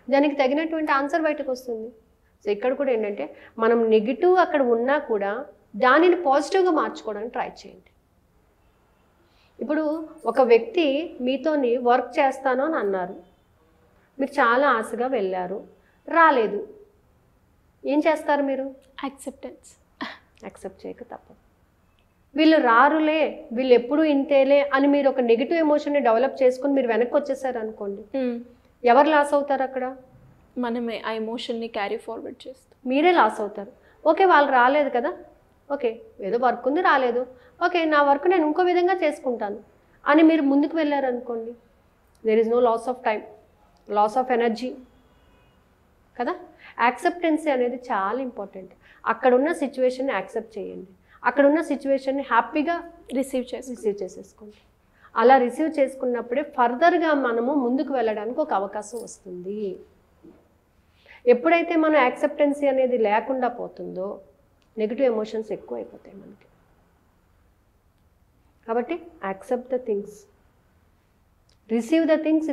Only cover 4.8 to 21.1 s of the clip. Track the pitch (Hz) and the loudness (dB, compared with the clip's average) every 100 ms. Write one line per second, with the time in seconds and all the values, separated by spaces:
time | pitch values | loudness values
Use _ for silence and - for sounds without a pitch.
4.8 | 240 294 285 214 196 220 285 - _ 202 | 2 0 0 -4 -4 -6 -10 -18 _ 0
5.8 | 247 285 359 339 269 277 294 381 359 311 | 4 6 6 4 2 0 2 0 2 2
6.8 | 220 - - 202 233 247 185 - - 185 | -2 -6 -10 -10 -8 -8 -8 -10 -20 -20
7.8 | _ _ _ _ _ _ _ _ _ _ | _ _ _ _ _ _ _ _ _ _
8.8 | _ _ _ _ _ _ _ - 233 302 | _ _ _ _ _ _ _ -12 -4 -2
9.8 | 311 320 - - 226 220 247 226 226 359 | -2 -4 -8 -10 -4 2 4 4 2 -2
10.8 | 311 269 320 - 247 269 311 302 247 247 | 0 0 -4 -6 -4 -2 -2 -2 0 0
11.8 | 240 247 247 - 269 - - 262 294 311 | 2 0 0 0 0 0 -2 -2 -2 -2
12.8 | 202 190 180 302 - _ _ _ _ _ | -2 -4 -6 -12 -20 _ _ _ _ _
13.8 | _ _ _ - 269 277 240 240 285 233 | _ _ _ -8 -4 0 2 4 2 2
14.8 | 220 226 247 262 190 185 180 202 - _ | -2 -6 -4 -2 -2 -4 -6 -8 -12 _
15.8 | _ _ - 320 320 269 214 202 - - | _ _ -2 4 6 6 2 -2 -8 -16
16.8 | - _ _ _ _ _ _ _ _ _ | -20 _ _ _ _ _ _ _ _ _
17.8 | 262 294 320 302 311 285 277 269 269 262 | -4 0 2 0 0 0 0 -4 -6 -12
18.8 | _ - 277 277 - 262 254 - - _ | _ -12 -12 -12 -14 -14 -16 -18 -20 _
19.8 | _ - - - _ _ 202 - 190 190 | _ -16 -16 -16 _ _ -20 -14 -16 -14
20.8 | 185 185 240 | -16 -16 -16